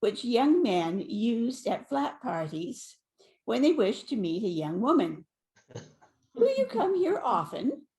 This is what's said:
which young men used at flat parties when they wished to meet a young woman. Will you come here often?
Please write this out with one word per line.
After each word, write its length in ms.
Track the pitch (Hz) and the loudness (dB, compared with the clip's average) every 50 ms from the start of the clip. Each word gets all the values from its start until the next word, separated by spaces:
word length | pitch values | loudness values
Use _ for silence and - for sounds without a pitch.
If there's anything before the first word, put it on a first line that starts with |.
which 240 | - 208 208 - - | 0 0 -2 -2 -4
young 380 | 240 240 226 262 285 311 349 | 0 2 4 6 6 6 4
men 380 | - 240 185 175 165 165 170 196 | 4 4 2 2 0 0 -2 -4
used 680 | 185 - - 208 208 233 233 226 233 240 254 - - | -4 -4 -4 -2 0 0 0 0 0 -2 -4 -4 -4
at 220 | - - - - _ | -4 -4 -4 -4 _
flat 320 | - 277 277 285 - - | -2 -2 -2 -2 -4 -8
parties 760 | - 254 - 165 160 156 156 156 170 - - - - - - _ _ _ _ _ _ _ _ _ _ | -8 -6 -4 -4 -4 -6 -6 -8 -8 -8 -10 -12 -14 -20 -20 _ _ _ _ _ _ _ _ _ _
when 160 | - 220 247 | -4 -2 2
they 100 | 262 302 | 4 4
wished 380 | 339 302 220 185 214 - - - | 4 4 4 2 2 -2 -6 -6
to 60 | - | -4
meet 280 | 226 190 170 165 175 226 | -2 -2 -2 -2 -2 -2
a 40 | |
young 340 | 202 175 160 156 151 160 180 | -2 -2 -2 -4 -4 -2 -2
woman. 440 | 214 254 320 330 196 165 160 151 - _ _ _ _ _ _ _ _ _ 127 - - - _ _ _ _ _ _ _ _ _ | 0 2 2 2 2 0 -2 -8 -14 _ _ _ _ _ _ _ _ _ -18 -18 -18 -18 _ _ _ _ _ _ _ _ _
Will 200 | - - 523 539 | 2 2 4 4
you 100 | 539 539 | 2 0
come 300 | 523 - 453 427 381 392 | 0 0 0 0 0 2
here 240 | 370 359 349 370 - - | 2 2 0 0 0 0
often? 600 | 262 226 180 165 156 - - 175 247 - - - _ _ | 0 0 0 0 -2 -6 -4 -4 -4 -4 -4 -8 _ _